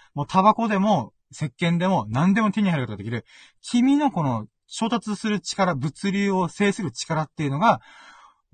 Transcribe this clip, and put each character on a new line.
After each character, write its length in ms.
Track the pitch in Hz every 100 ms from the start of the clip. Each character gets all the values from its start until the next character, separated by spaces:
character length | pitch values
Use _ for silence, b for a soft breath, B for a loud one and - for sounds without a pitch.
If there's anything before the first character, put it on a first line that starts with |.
| b
も 80 | 143
う 40 | 143
タ 160 | 190
バ 120 | 202
コ 140 | 214 226
で 100 | 196
も、 340 | 208 180 107 _ _
石 140 | - 151
鹸 320 | - 170 170
で 100 | 185
も、 180 | 175 107
何 240 | 120 180
で 80 | 202
も 120 | 214
手 100 | -
に 80 | 196
入 100 | 156
る 60 | 120
こ 60 |
と 0 |
が 40 | 104
で 60 |
き 60 | 104
る、 140 | 127 - b b b
君 360 | - 240 262 285
の 160 | 285
こ 100 | 185
の、 240 | 143 117 107 _ _
調 220 | - 226
達 280 | 226 - 202
す 120 | 214
る 120 | 208
力、 340 | - - 185
物 360 | 165 143 - 196
流 220 | 196 202
を 160 | 190 175
制 240 | - 202
す 100 | -
る 80 | 165
力 320 | - - 156
っ 80 | 151
て 140 | -
い 40 | 147
う 20 |
の 80 | 139
が、 220 | 226 139 B B B B B B _